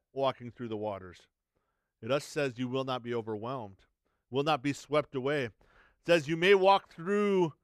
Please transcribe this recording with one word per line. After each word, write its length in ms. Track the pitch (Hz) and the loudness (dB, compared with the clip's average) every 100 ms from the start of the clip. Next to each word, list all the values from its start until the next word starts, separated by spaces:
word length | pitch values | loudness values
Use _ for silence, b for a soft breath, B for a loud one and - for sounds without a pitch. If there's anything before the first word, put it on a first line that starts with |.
| _ | _
walking 360 | 135 135 123 123 | -2 -2 -2 -8
through 200 | - 120 | -10 -6
the 80 | 107 | -4
waters. 500 | 107 98 92 85 - _ _ _ _ _ _ _ | -4 -6 -10 -18 -20 _ _ _ _ _ _ _
It 60 | 113 | -2
just 220 | 143 - | -2 -2
says 280 | 151 139 117 | -2 -2 -2
you 120 | 127 | -4
will 160 | 131 131 | -2 -2
not 180 | 127 | -4
be 100 | 117 | -4
overwhelmed, 680 | 117 110 107 113 135 107 98 _ _ _ _ _ | -4 -4 -6 -6 -8 -10 -16 _ _ _ _ _
will 140 | 123 | -2
not 200 | 147 147 | 0 0
be 80 | 135 | 0
swept 420 | 135 - 147 143 | -4 -2 -2 0
away. 300 | 135 131 147 | -4 -2 0
It 80 | 120 - b b b b - | -2 -8 b b b b 2
says 240 | 170 139 | 2 2
you 80 | 165 | 0
may 180 | 180 196 | 4 6
walk 380 | 190 196 - | 6 4 0
through 600 | - 165 202 208 190 165 - | -10 -2 0 2 2 2 -2